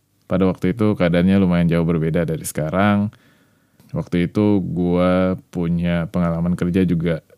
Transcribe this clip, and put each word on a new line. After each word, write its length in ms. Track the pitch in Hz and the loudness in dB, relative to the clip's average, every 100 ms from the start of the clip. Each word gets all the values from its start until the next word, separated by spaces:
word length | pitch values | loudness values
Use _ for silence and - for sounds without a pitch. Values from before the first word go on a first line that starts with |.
| _ _ - | _ _ -6
Pada 160 | 92 92 | 0 0
waktu 240 | 85 92 | 0 -2
itu 240 | 113 107 101 | 0 0 2
keadaannya 480 | 87 87 92 98 | 2 2 4 4
lumayan 240 | 92 87 85 | 2 2 2
jauh 160 | 85 | 2
berbeda 400 | 82 85 80 82 | 0 0 0 -2
dari 240 | 82 78 85 | -2 -4 -8
sekarang. 640 | - 78 90 104 101 104 - _ _ _ _ _ _ - | -6 -4 0 2 2 -2 -8 _ _ _ _ _ _ -12
Waktu 400 | 82 80 90 87 | -10 -4 -2 -2
itu 320 | 104 104 101 | 0 2 2
gue 720 | 87 85 87 87 90 92 92 92 - | 0 -2 0 2 2 2 0 -2 -8
punya 560 | 87 85 85 87 87 82 | -6 -2 -2 0 -2 -4
pengalaman 480 | 87 87 82 87 87 | -2 -2 -2 -2 -2
kerja 320 | 87 92 90 | 0 0 0
juga 320 | 85 85 78 _ | 0 -2 -4 _